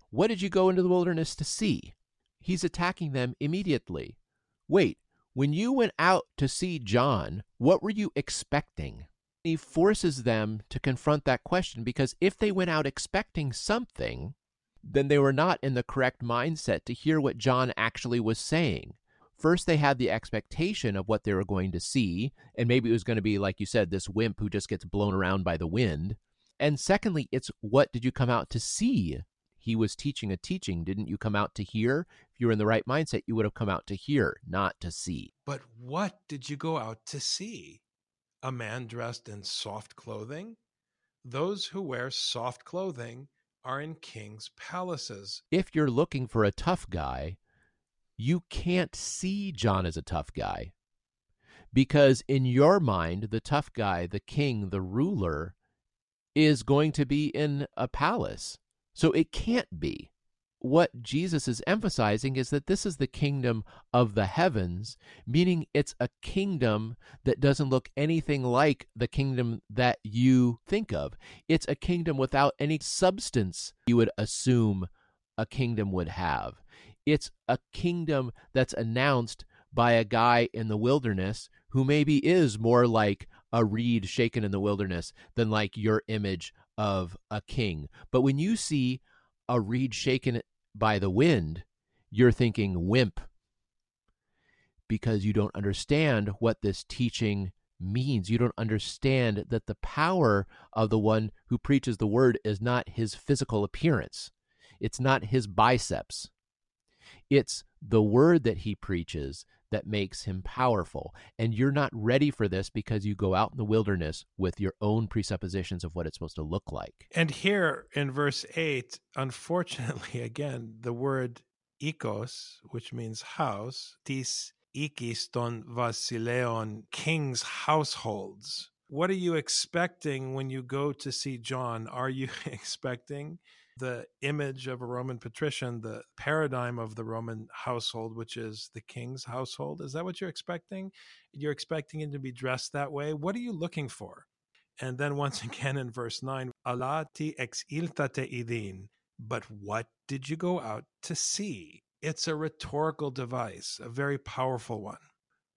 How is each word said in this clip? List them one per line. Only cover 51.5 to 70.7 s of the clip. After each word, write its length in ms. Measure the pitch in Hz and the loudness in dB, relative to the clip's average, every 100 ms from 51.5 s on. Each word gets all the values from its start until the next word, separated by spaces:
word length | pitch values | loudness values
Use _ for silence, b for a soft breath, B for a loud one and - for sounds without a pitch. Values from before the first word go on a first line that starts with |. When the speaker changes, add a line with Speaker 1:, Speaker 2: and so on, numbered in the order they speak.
| b b | b b
Speaker 1:
Because 540 | 120 135 147 139 127 - | 2 6 8 8 8 2
in 200 | 135 127 | 2 4
your 340 | 123 151 196 | 6 8 6
mind, 440 | 135 95 82 92 | 4 2 0 -2
the 160 | 107 113 | -4 -4
tough 300 | - 143 - | 0 -2 -2
guy, 320 | - 104 87 87 | -2 0 0 -2
the 140 | 101 | -6
king, 500 | - 147 143 110 98 | -6 -2 0 -2 -2
the 100 | 98 | -4
ruler, 720 | 92 110 175 170 87 73 82 - _ _ _ _ _ _ _ | -2 0 0 0 0 -2 -6 -12 _ _ _ _ _ _ _
is 280 | 147 151 131 | 4 4 4
going 300 | 110 139 156 | 4 2 2
to 120 | 156 | 0
be 220 | 127 143 151 | 0 0 0
in 380 | - 147 139 - - | 0 -2 -2 -4 -4
a 100 | 123 | -4
palace. 720 | - 156 233 - - - - _ _ _ | 0 0 0 -4 -6 -14 -16 _ _ _
So 200 | - 160 | 2 4
it 200 | 160 - | 4 0
can't 480 | - - 240 - 165 | -2 0 0 -2 -6
be. 300 | - - - _ _ _ _ - | -6 -6 -14 _ _ _ _ -8
What 440 | 127 156 175 120 | 2 4 4 0
Jesus 460 | 113 143 185 156 - | -4 -2 0 0 0
is 140 | 113 - | -2 0
emphasizing 720 | 208 202 - 107 107 135 131 | 0 0 2 2 2 0 -2
is 140 | 123 | 0
that 160 | 143 - | -2 0
this 180 | 202 | 0
is 140 | 202 151 | 0 -2
the 80 | 135 | -2
kingdom 580 | - 143 139 123 113 - B B | 0 0 2 0 0 -4 B B
of 200 | 123 117 | 4 4
the 120 | 104 95 | 4 0
heavens, 720 | - 180 110 90 87 110 - B B - | 4 2 2 -2 -4 -8 -14 B B 0
meaning 380 | 151 180 170 - | 4 4 2 2
it's 220 | 147 - - | 0 0 -2
a 120 | 123 _ | -4 _
kingdom 760 | - 190 196 160 120 107 113 120 B B | -4 -2 -2 2 2 2 -2 -10 B B
that 160 | 131 117 | -2 4
doesn't 300 | 139 139 135 | 4 4 2
look 180 | 131 - - | 0 0 -2
anything 480 | 151 165 151 143 | 0 0 0 0
like 440 | 123 123 151 131 - | 2 4 4 2 -4
the 140 | 110 120 | -4 -2
kingdom 540 | - 139 127 117 113 - | 0 0 0 -2 -4 -6
that 300 | 107 123 - | 0 2 0
you 560 | 107 113 127 127 120 117 | -4 4 6 8 6 2
think 260 | - | -2